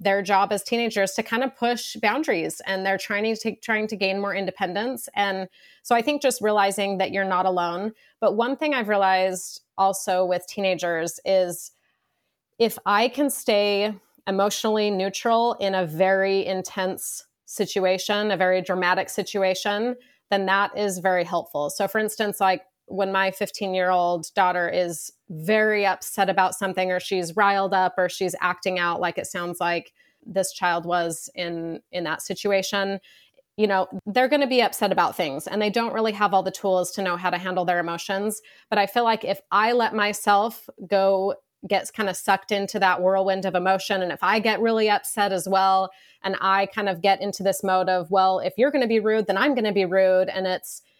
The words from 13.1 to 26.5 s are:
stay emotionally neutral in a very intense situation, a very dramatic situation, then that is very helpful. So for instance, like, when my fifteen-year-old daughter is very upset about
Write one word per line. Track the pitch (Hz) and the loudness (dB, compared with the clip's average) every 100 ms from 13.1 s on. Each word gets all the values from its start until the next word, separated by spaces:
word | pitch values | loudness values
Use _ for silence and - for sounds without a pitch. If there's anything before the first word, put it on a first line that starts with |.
| 254 285 | 2 -2
stay | - - 208 208 202 208 196 _ _ - | -2 0 2 2 2 0 -4 _ _ -4
emotionally | 190 208 - 226 214 208 | 0 0 0 -2 0 0
neutral | 196 196 - 233 226 233 - | 0 -2 -2 0 2 2 0
in | 196 | -2
a | 190 175 | 0 -2
very | 156 190 190 190 196 | 2 2 4 2 2
intense | 185 185 180 - 185 185 - - - _ | 0 -4 -6 -4 -4 -4 -8 -12 -14 _
situation, | - - 196 202 185 185 - 208 214 | -12 -6 -4 0 0 0 0 -2 0
a | 185 | 2
very | 185 185 | 2 2
dramatic | 185 180 180 185 - | 0 0 2 0 -2
situation, | - 185 202 190 185 208 208 240 247 _ _ - | -4 -4 0 0 0 -2 -2 -2 -6 _ _ -4
then | 196 190 | -2 2
that | 196 202 - | 2 0 -2
is | 208 185 | -4 -2
very | 185 180 | 0 0
helpful. | 170 175 - 147 147 | 0 -2 -4 -4 -4
So | - 196 | -2 -2
for | 220 | -2
instance, | 214 - 208 202 | -2 -2 -4 0
like, | 190 185 - _ - | 0 0 -4 _ -10
when | 190 190 | -4 0
my | 190 190 | 0 0
fifteen-year-old | 185 208 - 196 185 180 180 175 175 160 | -2 -6 -4 -4 0 2 2 2 0 -4
daughter | - 180 180 170 | 0 2 2 0
is | 180 175 160 - - - | 0 -2 -4 -12 -16 -16
very | 160 160 214 214 214 | -8 0 2 4 2
upset | 196 185 - - 190 | 2 0 -4 0 2
about | 196 185 | 4 2